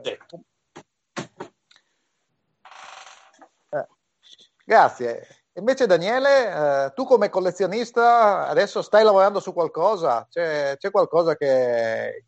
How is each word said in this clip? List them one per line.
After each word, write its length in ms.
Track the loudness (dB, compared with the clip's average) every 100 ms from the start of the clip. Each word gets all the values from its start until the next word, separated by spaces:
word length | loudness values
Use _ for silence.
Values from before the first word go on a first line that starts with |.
eh. 140 | -10 -14 _ -20 _ _ _ -20 _ _ _ -16 -16 -16 -20 _ _ _ _ _ _ _ _ _ _ _ -20 -20 -20 -20 -20 -20 _ _ -20 _ -12
Eh, 160 | -10 -10 _ _ _ _ -20 _ _
grazie. 640 | 2 4 4 0 -8 -8 -14 _ _ -8
Invece 280 | -4 0 2
Daniele, 1000 | 2 0 -2 2 2 0 -4 -2 -2 -4
eh, 60 |
tu 100 | -6
come 240 | 0 2 2
collezionista 1200 | -2 -4 -4 -4 -4 -6 0 2 4 2 0 -2
adesso 340 | -2 -2 -4
stai 220 | 0 4
lavorando 380 | 6 6 4 0
su 120 | -6
qualcosa? 760 | -6 -4 -2 -2 0 -2 -2 -4
C'è, 460 | -6 -4 -4 -6 -6
c'è 120 | -4
qualcosa 460 | -2 0 0 0 0
che, 920 | 0 0 0 0 -2 -4 -8 -12